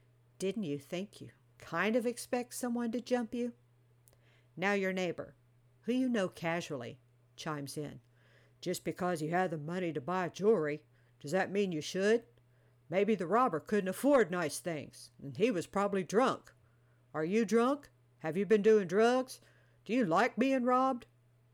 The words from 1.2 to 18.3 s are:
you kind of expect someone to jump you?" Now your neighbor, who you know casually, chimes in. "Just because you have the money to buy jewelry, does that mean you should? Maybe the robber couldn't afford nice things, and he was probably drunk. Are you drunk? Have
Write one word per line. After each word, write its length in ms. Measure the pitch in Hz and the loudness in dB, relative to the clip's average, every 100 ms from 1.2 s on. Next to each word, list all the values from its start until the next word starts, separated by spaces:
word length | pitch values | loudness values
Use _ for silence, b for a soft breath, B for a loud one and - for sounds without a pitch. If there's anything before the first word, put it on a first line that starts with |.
you 80 | 120 - _ - | -20 -20 _ -20
kind 380 | - 165 190 240 | -8 -2 2 2
of 100 | 233 | 0
expect 480 | 240 - 247 240 | -4 -4 -4 -4
someone 380 | - 247 233 240 | -6 -4 -2 -2
to 80 | 240 | -4
jump 340 | 247 247 226 | -2 -2 -2
you?" 180 | 240 240 240 _ _ _ _ _ b b b b - | -4 -4 -6 _ _ _ _ _ b b b b -4
Now 160 | 190 | 0
your 200 | 202 190 | 2 0
neighbor, 420 | 185 180 160 - - _ _ _ _ | 0 -2 -4 -10 -16 _ _ _ _
who 100 | - | -2
you 160 | 254 262 | 0 0
know 200 | 233 185 | 0 -2
casually, 720 | - 170 170 165 143 117 - _ _ _ - | -2 -4 -2 -4 -6 -8 -12 _ _ _ -12
chimes 420 | - 151 139 156 | -8 -6 -8 -8
in. 220 | 147 131 - b b b b b | -10 -12 -20 b b b b b
"Just 240 | - 175 | -6 -4
because 380 | - 156 180 175 | -6 -4 -2 -2
you 80 | 151 | 0
have 200 | 175 185 | 0 0
the 80 | 165 | -2
money 340 | 147 180 175 | -6 -4 -4
to 80 | 151 | -4
buy 280 | 131 185 175 | -4 -2 -4
jewelry, 540 | - 196 220 151 151 - b b b | 0 2 2 0 -4 -10 b b b
does 100 | 143 | -4
that 180 | 175 185 | -2 0
mean 220 | 190 196 | 0 0
you 80 | 160 | -2
should? 440 | 147 185 196 233 - _ _ b b b - | -4 0 2 2 0 _ _ b b b -4
Maybe 240 | 185 202 | 0 2
the 120 | 208 170 | 2 2
robber 340 | 202 254 160 | 2 2 0
couldn't 280 | - 208 185 | 0 0 0
afford 420 | 185 269 285 190 | 0 4 6 6
nice 280 | 180 160 - | 2 -2 -4
things, 520 | - 156 - - - - | -6 -6 -8 -16 -20 -16
and 140 | 143 127 | -12 0
he 140 | 220 | 0
was 160 | 185 - | 0 -2
probably 380 | 196 202 196 | -2 0 -2
drunk. 480 | 165 196 254 139 - _ b b b b b | 0 2 2 0 -8 _ b b b b b
Are 100 | 147 | -6
you 220 | 160 208 214 | -2 0 2
drunk? 420 | 226 240 285 - _ _ _ | 2 2 0 -6 _ _ _
Have 180 | 156 | -6